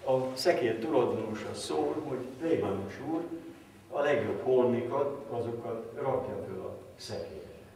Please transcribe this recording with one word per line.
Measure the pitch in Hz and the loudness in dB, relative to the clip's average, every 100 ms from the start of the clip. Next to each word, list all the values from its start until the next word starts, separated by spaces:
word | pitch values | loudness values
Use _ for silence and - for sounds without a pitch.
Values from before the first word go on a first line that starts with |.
A | - 131 127 - | 4 2 2 2
szekér | 180 - 117 113 | 4 4 4 0
tulajdonosa | - 135 107 - - - - | 2 4 4 2 -2 -4 -6
szól, | - - 78 73 71 - | -8 -2 0 0 0 -4
hogy: | 127 - - | -4 -6 -4
„Plébános | 165 - 101 98 - - - | 2 2 2 0 -4 -6 -4
úr, | 160 - - - - - - - | -2 -2 -8 -10 -16 -20 -20 -6
a | 147 | 2
legjobb | 147 143 - - | 4 4 2 0
holmikat, | 127 127 120 117 117 - 143 - - | 4 6 6 4 0 0 0 -2 -6
azokat | 120 113 117 - - - | -4 -4 -4 -6 -6 -8
rakja | - - - 104 107 - | -4 0 0 -2 -6 -6
föl | 95 | -8
a | - - - - | -8 -10 -14 -16
szekérre.” | - 98 - 95 - - - | -8 -8 -8 -10 -14 -16 -20